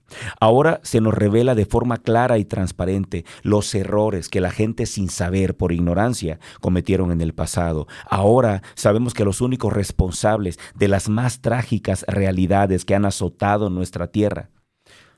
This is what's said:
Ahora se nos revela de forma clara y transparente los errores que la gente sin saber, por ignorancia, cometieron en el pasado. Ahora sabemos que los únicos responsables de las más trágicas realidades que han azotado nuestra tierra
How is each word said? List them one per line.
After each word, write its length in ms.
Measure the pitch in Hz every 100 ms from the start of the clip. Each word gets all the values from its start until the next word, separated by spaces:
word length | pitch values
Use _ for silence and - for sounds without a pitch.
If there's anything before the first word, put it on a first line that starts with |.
| _ - 113 -
Ahora 420 | 110 120 123 -
se 180 | - 120
nos 120 | 110
revela 420 | 104 104 110 123 117
de 100 | 98
forma 320 | 117 120 117
clara 400 | - 113 123 117
y 80 | 101
transparente 800 | 98 92 - 90 98 95 90 82 -
los 320 | - 104 101 104
errores 540 | 95 104 107 95 78
que 120 | 101
la 100 | 90
gente 340 | 90 110 110 113
sin 240 | - 92
saber, 480 | - 87 95 95 85
por 140 | 90
ignorancia, 680 | 85 87 87 117 120 85 78 - -
cometieron 500 | 98 90 85 95 90
en 100 | 85
el 120 | 82
pasado. 540 | 78 87 - 85 78 76 - -
Ahora 540 | 92 101 120 120 95 - -
sabemos 380 | 113 104 120
que 120 | - 101
los 160 | 95
únicos 320 | 123 127 107
responsables 840 | 101 98 - 92 82 107 107 95 85 - -
de 140 | 101
las 200 | 98 107
más 320 | 107 127 -
trágicas 640 | - 120 117 107 - - -
realidades 800 | 95 95 92 92 98 98 92 -
que 100 | 101
han 100 | 101
azotado 640 | - 87 - 101 104 104
nuestra 380 | 90 90 - 87
tierra 440 | 104 104 - - _ _ _ _ - _